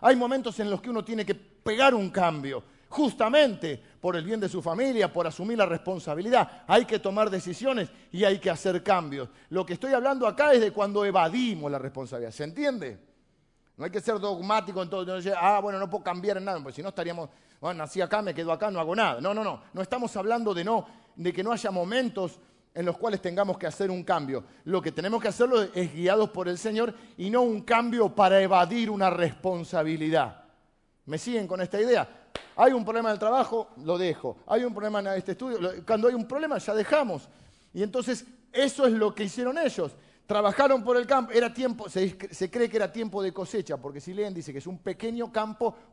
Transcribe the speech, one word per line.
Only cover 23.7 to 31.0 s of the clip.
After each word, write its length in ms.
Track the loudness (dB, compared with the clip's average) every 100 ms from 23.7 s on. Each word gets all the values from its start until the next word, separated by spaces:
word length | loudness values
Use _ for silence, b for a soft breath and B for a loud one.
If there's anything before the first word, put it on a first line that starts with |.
| -2 -2
un 120 | -2
cambio. 420 | 0 0 0 -6 -8 B
Lo 160 | -4 -2
que 120 | -2
tenemos 280 | -4 -2 -2
que 80 | -2
hacerlo 320 | 0 4 4
es 300 | 2 -2 -4
guiados 380 | 0 2 4 2
por 180 | 0 -4
el 80 | -4
Señor 380 | -2 -2 -2 -4 B B
y 100 | -2
no 140 | 2
un 200 | 2 0
cambio 520 | 2 2 2 2 2
para 260 | 6 6 6
evadir 480 | 6 4 4 2 -2
una 220 | 2 2
responsabilidad. 1300 | 2 0 -2 -4 -4 -4 -2 -2 -2 0 2 0 -4 -20 _ _ _ _ _